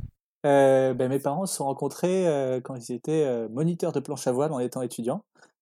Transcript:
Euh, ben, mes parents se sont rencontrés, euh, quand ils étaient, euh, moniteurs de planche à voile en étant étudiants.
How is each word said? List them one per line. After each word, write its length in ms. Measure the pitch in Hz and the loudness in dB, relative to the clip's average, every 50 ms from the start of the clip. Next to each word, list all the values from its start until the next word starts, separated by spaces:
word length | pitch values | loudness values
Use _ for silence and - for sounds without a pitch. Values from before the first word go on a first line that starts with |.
| - - - _ _ _ _ _ - | -16 -16 -16 _ _ _ _ _ 2
Euh, 480 | 147 139 139 139 135 135 131 131 131 127 | 4 6 6 8 8 6 6 4 2 2
ben, 140 | 123 131 127 | 0 0 0
mes 100 | 139 139 | 0 0
parents 280 | - 143 143 170 196 | 0 -2 -2 -2 -2
se 100 | 180 - | -4 -4
sont 80 | - 143 | -4 -2
rencontrés, 640 | 139 135 135 147 139 - - - 180 185 190 185 170 | -4 -2 -2 -4 -6 -4 -2 -2 0 2 2 2 2
euh, 320 | 147 139 135 131 127 123 | 2 2 2 0 -2 -2
quand 160 | 123 - 135 | -4 -6 -10
ils 180 | 120 117 - 123 | -10 -8 -8 -8
étaient, 300 | 120 - 156 156 160 151 | -6 -4 0 0 2 2
euh, 240 | 135 120 117 113 110 | 2 0 -2 -4 -4
moniteurs 420 | 110 131 160 170 175 165 - 165 | -2 -2 0 0 0 0 -2 -2
de 80 | 143 143 | -2 -2
planche 300 | 135 - 147 135 - 131 | -4 -4 -6 -4 -2 0
à 20 | |
voile 220 | 123 127 147 156 156 | 0 0 0 0 0
en 80 | 127 | -2
étant 220 | 123 123 - 131 127 | -4 -4 -4 -4 -6
étudiants. 420 | 113 - - 113 120 143 208 - _ _ _ - _ _ _ | -6 -6 -6 -4 -4 -4 -4 -8 _ _ _ -20 _ _ _